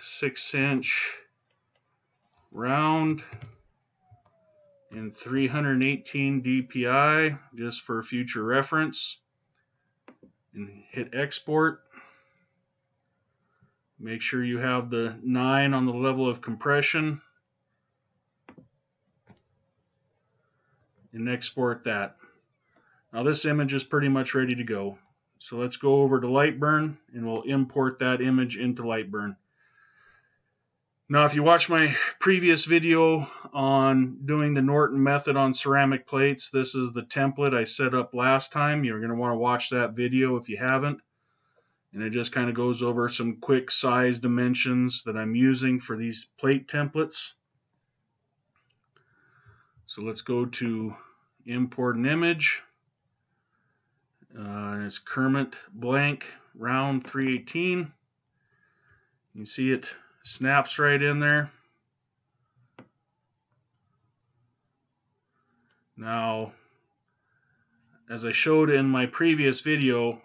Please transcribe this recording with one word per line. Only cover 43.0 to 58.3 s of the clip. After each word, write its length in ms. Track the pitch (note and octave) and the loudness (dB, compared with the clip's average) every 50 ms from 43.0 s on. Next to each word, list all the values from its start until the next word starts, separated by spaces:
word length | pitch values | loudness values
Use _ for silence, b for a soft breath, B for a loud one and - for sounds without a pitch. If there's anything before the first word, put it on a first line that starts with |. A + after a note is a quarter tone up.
| A#2+ A#2+ | -2 -2
some 280 | A#2+ - A#2+ A#2 A2+ | -2 -4 -4 -4 -4
quick 340 | - - - C#3 B2+ B2+ - | -4 -2 0 0 0 0 0
size 480 | - - - C3 B2 B2 B2+ B2+ B2 A#2+ | -2 0 0 2 2 4 2 2 2 0
dimensions 840 | B2 B2 A#2+ B2 B2 B2 B2+ B2 - C3+ B2 B2+ B2 B2 A#2+ - - | 0 0 2 2 2 2 0 0 0 0 0 0 0 0 -2 -4 -6
that 120 | A#2 G#2+ | -6 -6
I'm 200 | A2 A2 A2 A2+ | -4 -4 -2 2
using 420 | A#2+ B2+ C3 C3 B2 C3 C3 B2+ B2+ | 4 4 4 4 2 2 0 0 0
for 180 | - - A2+ | -2 -6 -8
these 300 | A2 A#2 A#2 A2+ - - - _ - | -6 -6 -6 -6 -8 -10 -12 _ -2
plate 280 | - C3+ C#3 C3+ C3+ | 0 2 2 0 -2
templates. 640 | - - D3 C#3+ C#3 - D#3 D#3 D#3 - - - - - _ _ _ _ _ _ _ _ _ _ _ _ _ _ _ _ _ _ _ _ _ _ _ _ _ _ _ _ _ _ _ b b b b b b b b b b b b b b b b b b _ | -4 -4 -4 -4 -2 -2 -2 -4 -2 -4 -8 -10 -10 -14 _ _ _ _ _ _ _ _ _ _ _ _ _ _ _ _ _ _ _ _ _ _ _ _ _ _ _ _ _ _ _ b b b b b b b b b b b b b b b b b b _
So 160 | - - - | -18 -14 -10
let's 200 | G#2 A2+ G#2+ - | -10 -8 -8 -8
go 220 | - - B2 A#2+ B2 | -6 -4 -2 -2 -2
to 520 | B2 A#2+ - A#2+ A#2 A2+ A2 A2 G#2+ G#2+ B B B B B B B B B - | -4 -4 -4 -4 -4 -2 -4 -4 -6 -8 B B B B B B B B B -12
import 500 | A#2 A#2+ B2+ B2+ B2 - - B2+ B2 A#2+ | -6 -4 -2 -2 -2 -2 -2 -2 -2 0
an 120 | A#2 A#2+ | 0 0
image. 580 | C3+ D3+ E3 E3+ E3+ E3+ D#3 D3 - - - - _ _ _ _ _ _ _ _ _ _ _ _ _ _ _ _ _ _ _ _ _ _ _ _ _ _ _ _ _ _ _ _ _ - | 0 0 2 0 0 0 0 0 -2 -2 -4 -8 _ _ _ _ _ _ _ _ _ _ _ _ _ _ _ _ _ _ _ _ _ _ _ _ _ _ _ _ _ _ _ _ _ -18
Uh, 60 | A2 | -16
and 420 | G#2 G2+ G#2 G#2 G#2 G2+ G#2 G#2 G#2 | -14 -12 -10 -10 -8 -8 -8 -8 -8
it's 140 | G2+ G2 - | -8 -10 -12
Kermit 580 | - - - C3 C3 C3 C3+ C#3 C3 - - - - - | -12 -8 -4 -2 0 2 2 0 0 -4 -8 -14 -20 -20
blank 540 | - A#2 B2 B2 C3 C#3 C#3+ C#3+ C#3+ C3+ - - - - _ _ - | -14 -8 -4 0 0 2 0 0 -2 -4 -10 -16 -20 -20 _ _ -16
round 500 | A#2+ A2+ B2 B2+ C3 C3+ C#3 C3+ C3 B2+ | -8 -4 -2 0 0 0 0 -2 -2 -4
three 260 | - - C3+ C3+ C3 B2+ | -4 -4 -2 -2 0 -2
eighteen. 420 | A#2+ - - - E3 F3 F3+ F3+ F3+ E3+ D3 - _ _ _ _ _ _ _ | -2 -6 -6 -6 -4 -2 -2 -2 -2 -4 -6 -10 _ _ _ _ _ _ _